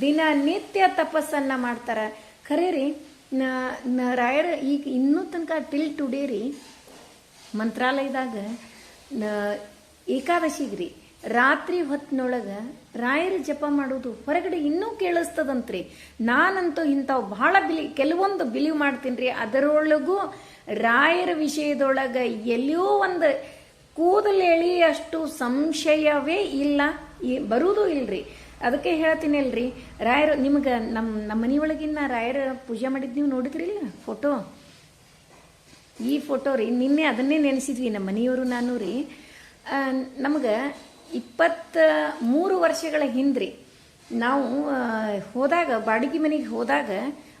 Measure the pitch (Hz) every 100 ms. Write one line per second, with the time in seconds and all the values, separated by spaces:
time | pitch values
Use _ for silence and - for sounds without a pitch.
0 | 277 302 311 285 285 403 - 392 370 370
1 | 320 320 302 294 269 262 247 226 - 220
2 | 214 - - - - 302 359 311 277 294
3 | - - - 262 262 254 254 - 262 254
4 | 247 247 240 285 339 294 269 285 277 254
5 | 269 320 349 339 320 311 247 285 311 294
6 | 269 277 285 202 247 294 - - - -
7 | - - - - - 214 220 233 254 277
8 | 277 262 254 220 202 233 - - - -
9 | - 247 214 208 208 202 - - - -
10 | - 262 - 349 320 - 254 202 175 -
11 | - - - 233 262 302 - 349 285 285
12 | - 262 254 247 202 202 240 320 - 233
13 | 240 285 370 370 285 285 294 285 262 262
14 | 254 214 285 339 359 339 294 330 440 427
15 | 359 339 330 - 277 247 - 185 - -
16 | - - 226 262 359 381 349 320 311 277
17 | 269 262 196 202 294 381 311 320 - -
18 | 277 339 392 370 254 247 302 302 285 254
19 | 254 233 254 - 220 262 294 302 311 302
20 | 262 392 381 - - - - 208 233 240
21 | 302 349 349 311 302 302 294 285 269 269
22 | 262 254 240 220 233 233 269 330 392 403
23 | 381 349 302 269 - - - - - -
24 | 349 403 403 381 359 330 349 359 320 285
25 | - 320 302 - 247 262 311 302 320 311
26 | 302 294 277 370 381 277 294 285 294 311
27 | - - 247 262 208 233 349 415 381 285
28 | 214 190 - - - - 240 262 359 320
29 | 320 311 320 294 262 226 254 - - -
30 | 220 277 302 285 269 285 262 240 220 226
31 | 226 214 208 220 233 294 311 311 302 302
32 | 277 233 233 277 262 254 - 220 262 269
33 | 262 262 294 254 262 330 349 415 233 -
34 | - 214 285 254 - - - - - -
35 | - - - - - - - - - -
36 | 233 294 - 262 269 262 220 247 262 294
37 | 302 233 269 311 285 262 269 240 247 208
38 | 190 208 247 254 254 240 247 247 185 240
39 | 302 - - - - - - 277 269 262
40 | 254 - 269 302 240 220 285 - - -
41 | - 285 - - 330 - - 330 311 302
42 | 302 302 233 285 381 381 330 320 330 302
43 | 277 247 277 240 190 - - - - -
44 | - 233 240 277 233 277 294 262 240 220
45 | 214 202 - 240 285 339 302 226 220 220
46 | 277 302 302 302 226 226 233 285 226 196
47 | 262 - - -